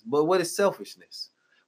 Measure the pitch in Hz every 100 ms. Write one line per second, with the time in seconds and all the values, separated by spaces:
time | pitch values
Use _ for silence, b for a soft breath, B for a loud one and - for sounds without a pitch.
0 | 113 147 156 185 170 - 202 - 101 -
1 | _ - - _ _ _